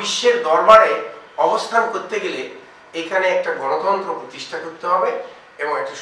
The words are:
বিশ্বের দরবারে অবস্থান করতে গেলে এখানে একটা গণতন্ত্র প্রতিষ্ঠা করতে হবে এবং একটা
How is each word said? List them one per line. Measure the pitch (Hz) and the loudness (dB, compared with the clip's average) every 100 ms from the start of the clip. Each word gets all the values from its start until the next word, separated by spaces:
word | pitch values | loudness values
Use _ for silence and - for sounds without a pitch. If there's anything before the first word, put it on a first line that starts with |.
বিশ্বের | 208 - 240 240 - | -4 0 2 2 2
দরবারে | 160 - 330 - - - - - - 160 | 4 8 8 8 0 -6 -14 -12 -2 0
অবস্থান | 214 - 233 220 | 0 0 0 0
করতে | 190 - 208 | -4 -6 -6
গেলে | 180 - - - - - - 165 | -4 -6 -10 -14 -20 -20 -12 -10
এখানে | 165 190 185 180 | -2 0 2 0
একটা | 170 156 | -2 -4
গণতন্ত্র | 135 151 175 190 170 160 | -2 -2 0 -2 -2 -8
প্রতিষ্ঠা | - 139 - 165 160 | -10 -14 -12 -10 -10
করতে | 160 175 | -8 -2
হবে | 180 131 - - - - - | 0 0 -4 -10 -16 -20 -8
এবং | 151 139 | -4 -4
একটা | - - | -6 -10